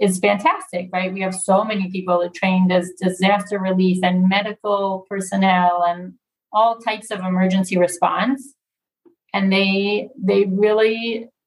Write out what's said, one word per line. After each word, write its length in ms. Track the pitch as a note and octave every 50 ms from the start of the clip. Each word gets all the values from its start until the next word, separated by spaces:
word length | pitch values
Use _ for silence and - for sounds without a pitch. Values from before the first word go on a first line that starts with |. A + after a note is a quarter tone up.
is 180 | G#3 G3 F#3 -
fantastic, 720 | - G3+ G3+ G3 G3+ E4 F#4+ G4+ - - - F3 F3+ F3+
right? 200 | - F#3 F#3 F#3
We 80 | F#3+ G3
have 140 | F#3+ F#3+ F#3
so 280 | - - - F#3+ G3+
many 280 | G#3+ A3 G#3+ G3 F#3+ F3+
people 300 | F#3 F#3 F3+ F3+ F3 F3
that 140 | F3 F3+ -
trained 380 | - G3 F#3+ F#3 F#3 F#3 F3+
as 180 | F#3 F3+ F3+ - - -
disaster 580 | F#3 F#3 F3+ - F#3+ F#3+ G#3 G#3 - - G#3 G3
relief 400 | F#3+ F#3+ F#3 F#3 F#3+ F#3 F3+ F#3
and 260 | F#3 F3+ F3+ F3+ F#3 F#3
medical 800 | F#3+ G3+ G#3 G#3+ G#3 - - G#3 G3+ G3 G3 F#3+ F#3+ F#3 - -
personnel 760 | F#3+ G3 F#3+ F#3 G3 G3 F#3+ F#3+ F#3 F3+ F3+ F3 F3 F3 F3
and 280 | E3+ E3+ F3+ F3+ F#3 F#3 _ _ _ _ _ _ _
all 260 | G#3 G#3+ A3+ A#3 A#3 A3+
types 320 | A#3 A3+ G#3+ G#3 - -
of 100 | G#3+ F#3
emergency 580 | F3+ F#3 F#3 F3+ F#3 F#3 F#3 F#3+ F#3+ - F#3 F3+
response. 760 | F3+ F3 - - F3+ E3+ E3+ F3 G3+ B3 C#4 C4+ - - _ _ _ _ _ _ _ _ _ _ _ _ _ _ _ _
And 200 | - G3+ G3 G3
they, 560 | G3 G3 G3 G3 G3 G3 G3+ G3+ G#3 G#3 - - - -
they 260 | F#3+ G3+ G3+ G3 G3+
really 840 | F#3+ F#3 G3+ G#3 G#3+ G#3+ A3 A3 A3 A3 A3+ A3+ A#3 A3+ A#3 A#3 - _ _ _